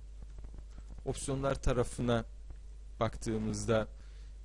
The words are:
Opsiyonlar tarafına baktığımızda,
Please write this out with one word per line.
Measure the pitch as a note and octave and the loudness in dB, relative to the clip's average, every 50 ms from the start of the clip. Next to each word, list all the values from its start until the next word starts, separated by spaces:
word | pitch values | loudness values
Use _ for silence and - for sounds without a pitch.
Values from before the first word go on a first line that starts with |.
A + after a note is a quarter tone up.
| - - - - - - - - - - - - - - - - - - - - - | -12 -12 -12 -12 -12 -10 -10 -10 -10 -10 -10 -10 -10 -10 -10 -10 -10 -10 -10 -6 -4
Opsiyonlar | C3+ C3 - - - C3+ C3+ C3+ C3+ C3+ - | -4 -4 -2 -2 0 0 2 2 2 0 4
tarafına | - D3 B2+ A#2+ A#2+ - - - B2 A#2+ A#2 A2+ A2+ - - - - - - - - - - - - - - - | 4 6 6 6 4 4 2 2 4 4 4 4 4 0 -6 -10 -10 -10 -10 -10 -12 -12 -12 -12 -12 -12 0 0
baktığımızda, | A#2 A2 - - - A#2 A2 A2 G#2+ G#2+ G#2 G#2 G#2 G#2+ A2+ A2 G#2+ - - - - - - - - - - - - | 2 2 2 0 0 0 2 2 2 0 0 0 4 6 6 6 6 2 -2 -10 -12 -12 -12 -10 -10 -12 -12 -12 -10